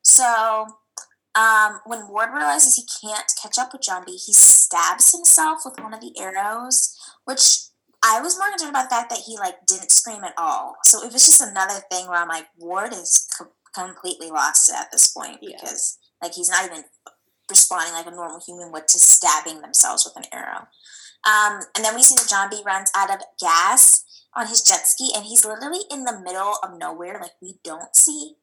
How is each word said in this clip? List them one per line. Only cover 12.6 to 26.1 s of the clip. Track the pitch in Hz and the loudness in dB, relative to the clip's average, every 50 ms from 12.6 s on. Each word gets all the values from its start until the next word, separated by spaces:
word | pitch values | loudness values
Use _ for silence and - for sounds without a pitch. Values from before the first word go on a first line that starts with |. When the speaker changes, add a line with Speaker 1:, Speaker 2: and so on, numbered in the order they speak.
| 170 170 180 190 214 240 - | -12 -6 -6 -6 -6 -6 -8
Speaker 1:
is | 175 156 - - - - - - | -10 -2 2 2 2 2 0 -12
co-, | - 175 _ _ _ _ _ - | -12 -12 _ _ _ _ _ -12
completely | 185 180 185 175 - - 180 175 - 165 165 | -12 -12 -12 -14 -10 -10 -10 -10 -10 -12 -8
lost | 160 147 139 151 - - - - | -4 -2 -2 2 2 2 2 2
at | - - - - | 0 -2 -10 -4
this | - - - | 2 2 2
point," | - - - - 73 78 - | 2 2 -4 -14 -14 -16 -18
Speaker 2:
Yeah. | - 101 - - | -18 -18 -18 -14
Speaker 1:
because, | - - - - - - - _ _ _ _ _ | -14 -12 -8 -6 -8 -8 -8 _ _ _ _ _
like, | 175 170 - | -14 -12 -12
he's | 180 175 - | -6 -4 -2
not | 185 180 185 | -2 -2 -2
even | 180 170 156 147 _ _ _ _ - _ _ _ _ _ _ _ - | -4 -10 -16 -20 _ _ _ _ -20 _ _ _ _ _ _ _ 2
responding | 196 - - - 190 175 165 170 170 | 4 4 4 4 0 -4 -4 -4 -6
like | 165 165 | -10 -12
a | 170 | -12
normal | 175 175 175 165 160 175 - | -12 -12 -12 -12 -12 -14 -18
human | - 175 175 175 170 | -18 -18 -18 -18 -14
would | 160 156 156 - | -14 -6 0 0
to | - - | 4 6
stabbing | - - - - - - - 151 - 165 160 156 | 8 8 6 6 6 2 2 2 -2 -8 -14 -14
themselves | 151 - - - - - - - - | -14 -2 2 2 2 2 2 -2 -4
with | - _ | -4 _
an | - - - - | -18 -18 -14 -14
arrow. | - - - - - - _ _ _ _ - - - - - _ _ - | -12 -12 -12 -12 -14 -14 _ _ _ _ -20 -20 -20 -20 -20 _ _ 0
Um, | 214 214 214 208 208 202 196 - _ _ | 0 2 2 2 0 -2 -6 -12 _ _
and | - 220 | -4 -4
then | 220 226 | -2 0
we | 240 262 | 4 4
see | 254 262 | 4 4
that | 254 - - | 4 0 0
John | 208 196 196 202 | 0 -2 -2 -2
B | 214 202 208 | -6 -10 -6
runs | 202 190 196 196 - - | -4 -4 -2 -4 -2 0
out | 196 196 196 196 | 0 0 0 -2
of | 190 - - _ - | -6 -8 -16 _ -6
gas | 196 - 165 165 180 196 240 262 - - - - - _ - - _ _ - | 0 2 4 4 4 4 6 6 8 8 6 4 0 _ -20 -20 _ _ -8
on | 247 226 | -8 -6
his | 220 233 226 | 0 -2 2
jet | - - 175 170 - | 2 4 2 2 0
ski, | - - - 262 247 - | -2 -2 -2 -4 -4 -6
and | 214 208 | -6 -6
he's | 214 226 233 220 | 0 2 2 2
literally | 214 214 220 262 294 349 370 415 _ | 2 -4 -10 -10 -10 -8 -8 -8 _
in | 294 277 254 | -12 -8 -8
the | 247 | -8